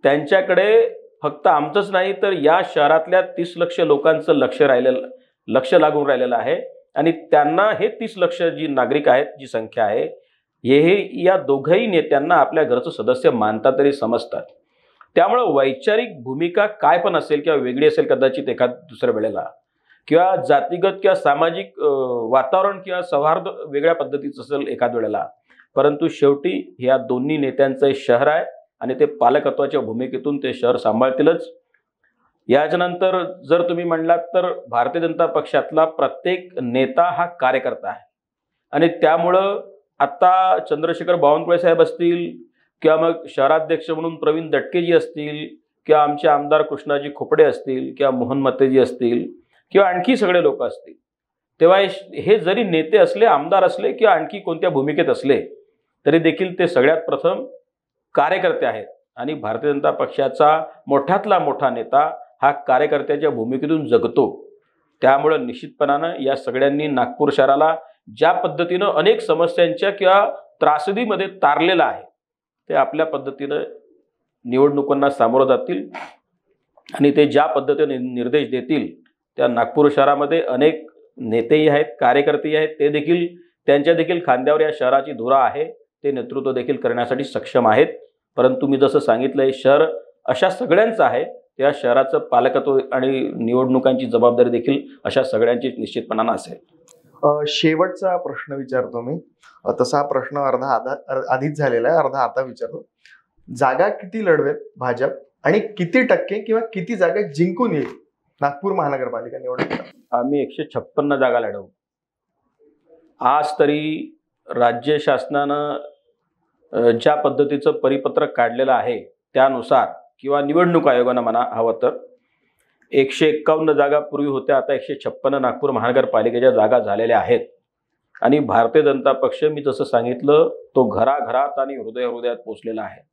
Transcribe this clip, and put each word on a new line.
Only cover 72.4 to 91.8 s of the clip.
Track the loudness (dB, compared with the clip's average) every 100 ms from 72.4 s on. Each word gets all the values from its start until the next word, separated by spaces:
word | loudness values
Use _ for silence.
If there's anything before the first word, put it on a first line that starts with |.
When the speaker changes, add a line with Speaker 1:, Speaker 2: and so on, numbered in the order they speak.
| _ _ _
Speaker 1:
ते |
आपल्या | 0 0 -2 -4
पद्धतीनं | -4 -10 -10 -8 -6 -8 -14 _ _ _ _ _ _
निवडणुकांना | -4 4 4 2 -2 0 0
सामोरं | 2 2 4
जातील | 2 2 0 -8 -8 -16 -18 _ _ _ _ _ _ _ -18
आणि | 0 2 4
ते | 4
ज्या | 2 2
पद्धतीने | -2 -2 0 0 -2
निर्देश | -6 -6 -2 -2 -2
देतील, | -6 -2 -2 -2 -10 _ _ _ -2
त्या | -2
नागपूर | 0 -2 2 2 4
शहरामध्ये | 2 2 0 0
अनेक | -2 2 2 0 -12 _ _ -12
नेतेही | -4 -2 2 4 4
आहेत, | 2 0 0
कार्यकर्तेही | 2 2 2 0 -2 -2
आहेत, | -2 0
ते | 0
देखील, | 0 0 0 -2 -8 _ _ 2
त्यांच्या | 2 4
देखील | 2 0 -2 0
खांद्यावर | 0 2 2
या | 0
शहराची | 0 0 0 0
धुरा | -8 0 2
आहे, | 2 -2 -8 -10 _ _
ते | -4
नेतृत्व | -4 -6 -6 -4
देखील | -4 -4 -2
करण्यासाठी | -2 -2 -2 -4
सक्षम | -4 -8 -2 2 4
आहेत. | 4 2 0 -20 _ _ 2
परंतु | 2 2 -2
मी | 2
जसं | 4 2
सांगितलं, | 2 0 0 0
हे | -2
शहर | 2 2 4 2 -2 -14 _
अशा | -4 0 0
सगळ्यांचं | 0 0 2 2 2
आहे, | 0 0 -6 -10 _ -2
या | 0
शहराचं | 0